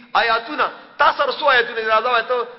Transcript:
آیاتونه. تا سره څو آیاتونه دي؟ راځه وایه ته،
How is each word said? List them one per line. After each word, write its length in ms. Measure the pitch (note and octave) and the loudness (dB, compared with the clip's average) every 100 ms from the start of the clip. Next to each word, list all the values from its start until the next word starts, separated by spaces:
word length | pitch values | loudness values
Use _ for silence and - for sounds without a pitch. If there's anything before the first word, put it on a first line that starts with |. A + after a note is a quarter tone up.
| - | -6
آیاتونه. 580 | F#3+ A3+ A3+ A#3 C#4+ F#3+ - - - | -2 0 0 -4 -4 -4 -4 -10 0
تا 160 | D4+ - | 2 2
سره 140 | C#4 | -2
څو 120 | A#3+ | 0
آیاتونه 380 | D4 B3 A#3 A3+ | 2 2 2 -2
دي؟ 60 | A3 | 0
راځه 180 | A3 A#3+ | 0 2
وایه 140 | A#3 | 0
ته، 240 | A3+ B3 A#3 | 0 -4 -4